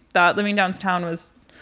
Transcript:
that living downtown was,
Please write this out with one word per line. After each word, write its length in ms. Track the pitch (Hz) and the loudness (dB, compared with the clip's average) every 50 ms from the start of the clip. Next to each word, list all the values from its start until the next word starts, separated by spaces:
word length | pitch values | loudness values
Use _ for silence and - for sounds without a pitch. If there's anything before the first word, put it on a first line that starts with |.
| _ _ - | _ _ 2
that 240 | 185 175 175 - | 4 4 4 4
living 180 | 196 202 208 202 | 2 0 0 0
downtown 500 | 202 190 185 185 - - 190 180 175 175 | 0 0 -2 -2 -4 -4 -2 -2 -2 -2
was, 260 | 170 165 170 - - _ _ _ _ _ - | -6 -8 -8 -10 -14 _ _ _ _ _ -20